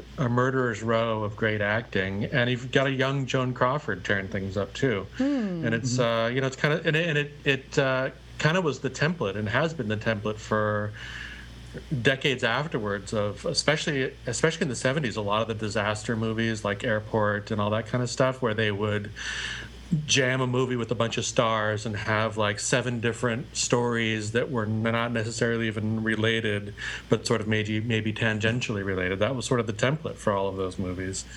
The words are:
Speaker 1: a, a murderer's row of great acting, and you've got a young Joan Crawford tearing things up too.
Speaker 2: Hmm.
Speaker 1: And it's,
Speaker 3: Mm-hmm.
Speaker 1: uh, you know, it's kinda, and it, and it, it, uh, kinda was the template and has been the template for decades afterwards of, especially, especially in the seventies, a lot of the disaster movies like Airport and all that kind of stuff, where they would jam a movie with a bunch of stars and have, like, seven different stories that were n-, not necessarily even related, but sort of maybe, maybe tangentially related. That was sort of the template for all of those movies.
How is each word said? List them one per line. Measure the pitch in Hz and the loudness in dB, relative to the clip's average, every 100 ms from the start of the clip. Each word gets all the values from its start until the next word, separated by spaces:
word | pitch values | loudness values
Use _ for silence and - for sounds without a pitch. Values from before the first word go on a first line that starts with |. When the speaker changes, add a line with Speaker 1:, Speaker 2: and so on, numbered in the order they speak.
| - - | -6 -2
Speaker 1:
a, | 123 | 2
a | |
murderer's | 123 127 131 123 104 | 4 4 2 0 0
row | 113 113 117 110 | 2 2 2 0
of | 104 107 | -2 0
great | 113 107 | 0 2
acting, | 101 110 117 98 95 98 - | 2 0 0 0 0 -2 0
and | 139 120 | 2 2
you've | 123 127 | 0 2
got | 135 139 | 2 2
a | |
young | 131 131 139 127 | 2 2 0 0
Joan | 135 127 | 0 0
Crawford | 127 127 147 - 92 - | 2 2 2 -2 -4 0
tearing | 101 95 | 0 0
things | 98 95 101 | -4 -2 -2
up | 98 | -4
too. | - 135 101 95 - | 0 0 0 -2 -2
Speaker 2:
Hmm. | 269 277 208 175 139 | 0 0 0 -2 0
Speaker 1:
And | 113 | 0
it's, | 123 127 | 0 2
Speaker 3:
Mm-hmm. | |
Speaker 1:
uh, | 117 113 113 | 2 2 0
you | 127 | 0
know, | 131 | -2
it's | 127 | 0
kinda, | 151 160 170 | 0 2 2
and | 151 | 0
it, | 170 | 2
and | 147 | 0
it, | 143 - | -2 -2
it, | - 135 - - | 0 0 0 2
uh, | 135 131 131 - - - | 4 2 0 -4 -14 0
kinda | 151 185 | 2 4
was | 160 123 | 2 0
the | 131 | -2
template | - 151 175 104 98 | 0 0 2 -2 -2
and | 107 | 0
has | 120 165 | 2 0
been | 160 107 | 0 -2
the | 107 | -2
template | 113 107 107 107 | 0 0 -2 -4
for | - 107 107 107 104 107 - - - - - - - - - 127 | -2 0 2 0 -2 -6 -10 -10 -12 -12 -14 -16 -14 -14 -4 0
decades | 117 135 151 123 | 2 2 0 2
afterwards | 120 120 147 139 104 101 98 | 2 0 0 -2 -2 -4 -2
of, | 110 104 95 - | -2 -2 -2 -4
especially, | 151 - 151 - 139 131 - - | 0 2 0 0 -2 -2 -4 -6
especially | 113 160 165 | 0 2 2
in | 165 | -2
the | 113 | 0
seventies, | 131 143 127 107 | 0 2 0 -2
a | |
lot | 101 107 | 0 2
of | 113 | 0
the | |
disaster | 110 107 107 104 107 - 113 | -2 -2 0 2 0 0 0
movies | 113 110 113 110 104 | 0 2 0 0 -2
like | 101 | -2
Airport | 127 107 107 113 104 104 104 | 0 0 0 2 2 0 -2
and | 107 | 0
all | 104 | 0
that | 107 110 | 0 0
kind | 123 | -2
of | 123 | 0
stuff, | - 131 127 | 2 2 2
where | 117 | 0
they | 107 107 | 2 0
would | 101 107 104 104 - - - - - - - - 156 151 | 2 0 0 -4 -8 -6 -6 -6 -8 -10 -14 -2 0 2
jam | 139 127 131 | 4 4 2
a | 127 | 2
movie | 123 127 123 | 2 2 0
with | 113 | 0
a | 113 | 0
bunch | 117 120 | 0 0
of | 107 | 0
stars | - 117 110 107 107 113 | 2 4 2 0 0 -2
and | 104 | -4
have, | 107 107 110 107 | 0 2 2 2
like, | 104 104 | 0 0
seven | - 131 120 120 | 2 2 2 0
different | 117 110 123 113 - - | 0 0 0 0 -4 -4
stories | - 123 120 117 113 110 107 | 2 2 2 2 0 0 -2
that | 117 151 | -2 0
were | 123 | 0
n-, | 104 110 | 0 0
not | 113 117 117 | 2 0 0
necessarily | 117 110 117 117 117 113 | -2 -2 0 0 2 0
even | 113 107 110 | -2 0 0
related, | 110 107 110 113 113 101 101 104 - - - | 0 2 2 2 0 -2 -4 -8 -8 -8 0
but | 113 - | 0 2
sort | 113 | 0
of | 104 | 2
maybe, | 110 107 110 | 0 0 -2
maybe | 117 110 110 | 0 0 0
tangentially | 104 113 107 110 123 - 104 98 | 0 0 2 2 2 0 -2 -2
related. | 92 90 95 | 0 0 2
That | 104 131 | 0 0
was | - | 0
sort | 123 | 0
of | 110 | 0
the | |
template | 107 127 156 110 107 | 0 0 0 -4 -4
for | - | 0
all | 101 98 | 0 0
of | 95 | -2
those | 92 90 | -4 -2
movies. | 92 90 95 95 - | -4 -4 -4 -6 -8